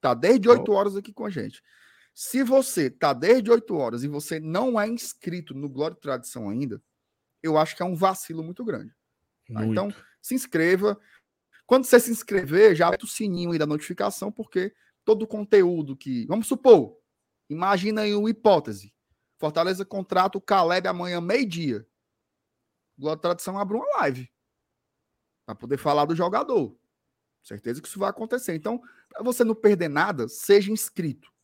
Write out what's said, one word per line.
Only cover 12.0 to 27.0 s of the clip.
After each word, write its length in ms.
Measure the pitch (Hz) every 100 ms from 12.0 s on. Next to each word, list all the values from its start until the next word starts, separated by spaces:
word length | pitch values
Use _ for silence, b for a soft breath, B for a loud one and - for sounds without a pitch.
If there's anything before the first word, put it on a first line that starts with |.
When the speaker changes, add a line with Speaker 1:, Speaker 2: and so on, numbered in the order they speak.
Speaker 1:
se 100 | 240
inscrever, 640 | 233 - 196 143 160 214
já 120 | 165 170
aperta 180 | 175
o 40 | -
sininho 440 | - 214 175 175
aí 60 | 170
da 80 | 151
notificação, 680 | 147 - 175 202 - 196
porque 420 | - 226 - 190 _ _ _
todo 180 | - 220
o 40 | 220
conteúdo 680 | 208 208 202 180 175 147
que, 320 | 135 139 123 113
vamos 200 | 196 226
supor, 520 | 262 262 208 110 - _ _ _ _ _
imagina 500 | 151 185 196 196 214
aí 140 | 214
uma 160 | 208 214
hipótese. 640 | 220 220 180 143 101 101 _ _ _ _ _
Fortaleza 460 | 151 156 170 185
contrata 540 | 196 202 185 180 190 196
o 20 |
Caleb 480 | - 196 170 180 185
amanhã 320 | 180 180 175
meio-dia. 680 | 170 233 247 170 156 110 113 _ _ _ _ _ _ _ _ _ _ _
Glória 200 | 143 156
e 40 |
Tradição 360 | 175 175 - 185
abre 180 | 202 214
uma 100 | 554 571
live 320 | 143 127 127 _ _ _ _ _ _ _ _ _ _ _
pra 100 | -
poder 220 | 113 120 135
falar 300 | 156 147 147
do 100 | 165
jogador. 580 | 170 214 294 247 127 - _ _